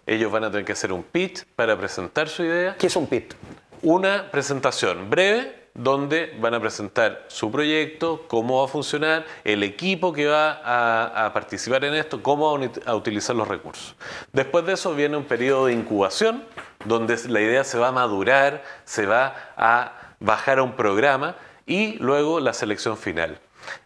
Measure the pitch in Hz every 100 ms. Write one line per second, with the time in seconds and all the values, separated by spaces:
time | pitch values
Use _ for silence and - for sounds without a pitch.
0 | - 110 110 107 110 101 95 101 104 92
1 | - 170 185 - - - 113 104 98 -
2 | 90 - 156 - 165 170 180 196 180 185
3 | 139 120 - - - - _ - 160 175
4 | 190 202 190 139 135 135 131 - 107 85
5 | 98 147 190 220 262 - - - 120 139
6 | 143 156 - 107 113 117 110 - 101 -
7 | 110 98 - - 110 127 151 156 151 156
8 | 165 156 - 117 117 131 135 151 135 151
9 | 151 160 156 - 107 104 101 - 180 185
10 | 180 147 147 151 151 147 - 120 117 113
11 | 113 - 107 104 98 98 - 131 143 151
12 | 151 - 131 147 156 147 127 120 - 110
13 | 104 104 - 120 104 95 - - - -
14 | - - - 135 135 170 170 185 190 147
15 | 147 147 135 120 127 131 131 120 110 107
16 | 95 - 214 240 - - - - 104 113
17 | 113 117 123 110 110 127 135 120 120 127
18 | 123 101 98 135 139 147 - - - -
19 | 101 113 131 - - - 113 117 123 -
20 | - - 101 107 - 135 131 131 107 98
21 | 139 135 151 180 - - - 180 214 226
22 | 123 143 147 165 131 110 113 104 120 107
23 | - 82 82 76 _ _ - -